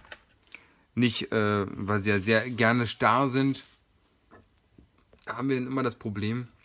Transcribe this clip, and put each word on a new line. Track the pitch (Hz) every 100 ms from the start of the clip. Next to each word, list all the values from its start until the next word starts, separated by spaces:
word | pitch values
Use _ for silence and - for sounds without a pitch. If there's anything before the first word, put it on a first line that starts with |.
| - - _ _ _ - _ _ _
nicht, | 117 123 113 -
äh, | 113 104 104 98
weil | - 98 104
sie | 101
ja | 101
sehr | 95 110 123
gerne | 117 113 123 113
starr | - 113 120 139
sind, | 131 135 135 - - _ _ _ _ _ - _ _ _ - - _ _ _ -
haben | - 135
wir | 127
dann | 127
immer | 135
das | 123
Problem, | - 113 104 107 120 120 _